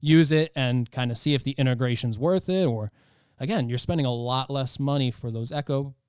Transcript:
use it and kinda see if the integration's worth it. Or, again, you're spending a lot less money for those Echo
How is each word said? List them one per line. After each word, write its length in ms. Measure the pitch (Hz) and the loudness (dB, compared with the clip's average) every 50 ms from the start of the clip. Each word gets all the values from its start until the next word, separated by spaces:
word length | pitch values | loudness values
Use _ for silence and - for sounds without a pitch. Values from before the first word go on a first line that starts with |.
use 300 | - 151 160 165 160 143 | 2 6 6 6 6 6
it 200 | 156 156 160 156 - | 4 2 2 0 0
and 360 | 143 131 123 123 123 120 - | -2 0 2 2 2 0 -2
kinda 240 | - 123 127 120 117 | -2 -4 -2 -2 -2
see 180 | - - 151 | -2 0 0
if 120 | 143 131 - | 0 0 0
the 80 | 139 | -2
integration's 680 | 139 - 135 131 123 117 131 123 120 - - 117 110 101 | 0 2 2 2 2 2 0 0 0 0 -2 -4 -2 -2
worth 320 | 135 170 190 185 - - | 0 0 0 0 0 0
it. 160 | 185 190 185 | 0 2 2
Or, 260 | 135 117 110 107 104 _ _ _ _ _ _ _ _ _ - | 0 0 -2 -6 -8 _ _ _ _ _ _ _ _ _ -8
again, 320 | 131 139 - - 127 117 | -4 -2 -2 -2 -2 -2
you're 80 | 123 120 | -4 -4
spending 260 | - - 175 160 139 | -2 -2 0 0 0
a 60 | 123 | 0
lot 380 | 120 120 120 120 127 131 131 - | -2 -2 -2 -2 -2 -2 -2 -2
less 280 | 139 135 131 131 - - | -4 -4 -4 -4 -4 -4
money 320 | 139 139 143 143 131 123 | -2 0 0 0 0 0
for 200 | - - - 117 | -2 -4 -8 -8
those 200 | 110 113 117 120 | -6 -6 -6 -6
Echo 440 | 151 147 139 - 139 135 139 139 135 _ _ | -6 -6 -4 -2 -2 -2 -2 -6 -12 _ _